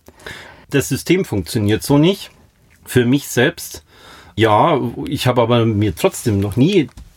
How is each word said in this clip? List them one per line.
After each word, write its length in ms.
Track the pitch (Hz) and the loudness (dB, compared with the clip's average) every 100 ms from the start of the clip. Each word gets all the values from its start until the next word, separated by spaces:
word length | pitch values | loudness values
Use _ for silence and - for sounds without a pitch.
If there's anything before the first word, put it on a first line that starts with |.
| _ - - - - - - | _ -20 -18 -18 -20 -20 -4
Das 180 | 143 127 | -4 -2
System 380 | 127 - 185 190 | -4 0 0 0
funktioniert 560 | 107 85 120 101 107 | -4 -4 -2 0 0
so 160 | - 143 | 2 2
nicht. 320 | 160 202 - _ _ _ _ _ - | 4 0 -6 _ _ _ _ _ -2
Für 180 | - | 0
mich 240 | 120 143 - | 2 2 0
selbst, 560 | - 131 - - - - _ - - - - | 0 0 -2 -12 -16 -20 _ -20 -20 -12 0
ja, 440 | 110 107 143 151 120 113 147 | 2 4 4 0 -2 -8 -8
ich 200 | 147 131 | -4 -2
habe 160 | 123 | 0
aber 240 | 113 120 113 | 2 2 2
mir 280 | 104 104 | 2 0
trotzdem 460 | 87 190 - - 101 | 0 -2 -2 -2 -2
noch 160 | 101 98 | 0 2
nie 320 | 143 202 131 - - | 2 2 0 -6 -20